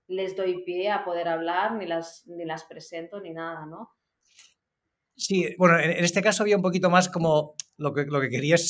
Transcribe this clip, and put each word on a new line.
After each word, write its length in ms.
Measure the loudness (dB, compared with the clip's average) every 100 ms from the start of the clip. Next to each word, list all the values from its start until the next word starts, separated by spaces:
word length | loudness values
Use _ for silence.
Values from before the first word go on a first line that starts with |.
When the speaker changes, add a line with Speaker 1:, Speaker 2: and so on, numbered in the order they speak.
| -8
Speaker 1:
les 280 | -6 -4 -2
doy 280 | -2 -2 -4
pie 260 | -2 -2
a 140 | -2 -2
poder 240 | -4 -2
hablar, 440 | -2 -2 0 0 -2
ni 100 | -4
las, 420 | -4 -6 -14 -16
ni 160 | -10 -8
las 200 | -8 -10
presento, 560 | -18 -14 -12 -12 -12
ni 100 | -12
nada, 320 | -10 -10 -10 -12
¿no? 260 | -14 -16 _ _ _ _ -20 -20 _ _ _ _ _ _ -10
Speaker 2:
Sí, 300 | -2 0 0 4
bueno, 200 | 6 6
en, 120 | 4
en 120 | 2
este 180 | 0 2
caso 220 | 2 2
había 120 | 2 2
un 60 |
poquito 260 | 2 2 4
más 180 | 4 4
como 460 | 2 2 2 2 -8 -18 -6
lo 160 | -4
que, 120 | -2 -2
lo 140 | 0
que 100 | -2
querías, 320 | -2 2 4 4